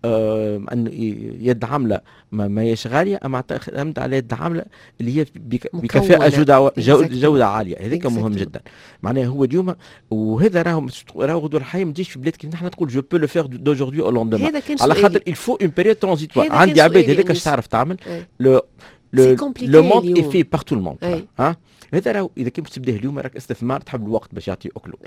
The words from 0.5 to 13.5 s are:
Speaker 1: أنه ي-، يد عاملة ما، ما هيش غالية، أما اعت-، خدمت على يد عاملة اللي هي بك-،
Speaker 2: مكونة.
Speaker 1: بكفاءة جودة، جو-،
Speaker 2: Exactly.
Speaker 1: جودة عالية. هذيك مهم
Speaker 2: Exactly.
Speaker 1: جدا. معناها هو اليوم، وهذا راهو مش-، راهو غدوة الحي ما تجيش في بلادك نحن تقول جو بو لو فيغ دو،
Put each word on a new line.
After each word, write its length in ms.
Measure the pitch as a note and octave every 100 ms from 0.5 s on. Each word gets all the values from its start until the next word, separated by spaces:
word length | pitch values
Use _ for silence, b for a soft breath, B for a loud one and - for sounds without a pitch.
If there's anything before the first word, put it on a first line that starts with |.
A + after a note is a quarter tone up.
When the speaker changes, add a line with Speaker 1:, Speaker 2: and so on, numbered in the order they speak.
| G#2 G#2
Speaker 1:
أنه 160 | A#2+ A2+
ي-، 480 | - A2 G#2+ A2 -
يد 220 | A#2+ A#2
عاملة 380 | A2 C#3+ A#2 G2 - b _
ما، 160 | G#2 G2+
ما 140 | G#2
هيش 260 | A2+ A2+ A#2
غالية، 320 | C#3 F#3+ G3 C#3
أما 120 | B2+
اعت-، 160 | -
خدمت 460 | - - - D#3 D#3
على 180 | B2+ C3+
يد 160 | A#2
عاملة 320 | A#2+ D#3+ E3+ - B B -
اللي 180 | A#2+ C#3+
هي 60 | D3 -
بك-، 300 | A2 A#2+ -
Speaker 2:
مكونة. 180 | E3+
Speaker 1:
بكفاءة 460 | A#2 - G3 E3+ -
جودة، 400 | C#3+ C#3+ C3+ C#3
جو-، 340 | - A2 C#3+
Speaker 2:
Exactly. 100 | D3+
Speaker 1:
جودة 340 | B2+ D3 C#3 G#2+
عالية. 300 | A2 F#2+ E2
هذيك 260 | G2+ E3 C#3
مهم 280 | A#2 G#2+
Speaker 2:
Exactly. 60 | G2+
Speaker 1:
جدا. 220 | F2 - - B B B
معناها 220 | G2 C3 B2
هو 180 | C#3
اليوم، 320 | B2+ D#3+ F#3 F3 B B _
وهذا 500 | A2 G#2+ A2 G#3 F3
راهو 200 | E3+ E3
مش-، 240 | C3 - - -
راهو 240 | C3+ E3
غدوة 200 | D3+ D3
الحي 260 | C3 F3+ F3
ما 80 |
تجيش 160 | D3 F#3
في 80 | -
بلادك 260 | C#3 - D3+
نحن 240 | E3 F3
تقول 200 | - D3+
جو 120 | B2+ C3+
بو 60 | F3
لو 100 | D3
فيغ 180 | E3+
دو، 120 | C#3